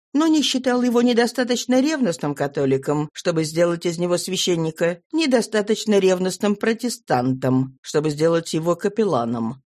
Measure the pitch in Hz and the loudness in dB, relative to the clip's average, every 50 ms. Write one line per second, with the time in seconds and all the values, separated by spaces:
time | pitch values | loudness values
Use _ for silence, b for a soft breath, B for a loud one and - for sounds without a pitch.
0 | _ _ - 285 320 320 311 302 - - - 254 254 254 247 247 247 247 226 240 | _ _ -2 0 2 2 2 2 2 0 -2 -2 -2 0 0 0 0 2 2 4
1 | 240 247 240 226 240 233 - 262 247 247 247 - - 247 254 262 262 311 320 277 | 4 4 4 2 2 0 0 -2 -2 -2 -2 -4 0 2 2 2 2 2 0 0
2 | 240 175 165 - 165 147 139 - 143 143 - 151 139 135 135 135 135 156 147 151 | 0 -2 -2 -2 -4 -4 -2 -2 -4 -4 -2 0 0 2 0 0 0 -2 -2 -2
3 | 151 - - - - 175 165 160 160 151 160 170 175 175 170 170 - 175 165 170 | -2 -6 -8 -6 -4 -2 0 0 -2 -2 0 2 2 2 0 -2 -4 -4 -2 -2
4 | 175 175 175 175 - 185 185 185 - 185 175 165 160 160 156 - 170 170 175 170 | -2 0 0 -2 -2 -4 -4 -2 0 0 0 0 0 -2 -2 -2 -2 -2 -2 -4
5 | _ - 311 320 320 269 254 226 - - - 214 202 214 214 - - 214 202 196 | _ -4 -2 0 0 2 2 2 0 0 -2 -2 0 0 -2 -2 0 2 2 4
6 | 190 190 185 180 185 185 - - 214 208 202 202 - 226 233 226 247 233 - - | 4 4 2 2 0 -4 -4 -2 -2 -2 0 0 -2 -2 -2 -2 -4 -6 -6 -6
7 | _ - 143 123 123 131 131 131 135 131 131 131 131 131 - _ - - - 151 | _ -2 0 0 0 0 -2 0 0 0 2 2 0 -2 -6 _ -10 -4 -2 0
8 | 151 156 147 151 156 165 170 165 165 - 170 156 160 175 170 170 - 202 202 226 | 0 0 0 0 2 2 2 0 -2 -2 -4 -2 0 0 -2 0 -2 -4 0 0
9 | 214 190 143 120 120 117 120 117 113 113 127 - _ _ _ | 0 0 0 0 0 -2 -4 -4 -4 -6 -8 -10 _ _ _